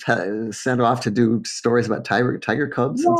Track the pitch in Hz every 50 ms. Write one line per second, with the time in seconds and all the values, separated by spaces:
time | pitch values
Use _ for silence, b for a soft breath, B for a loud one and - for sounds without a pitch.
0 | - - 117 92 87 98 104 110 113 113 104 - - 131 127 123 120 117 127 123
1 | - - 104 120 120 110 113 110 110 - - - - 120 120 120 113 110 110 -
2 | - - 98 107 123 127 - - - - 113 135 147 143 - - 120 135 - 247
3 | 311 349 339 339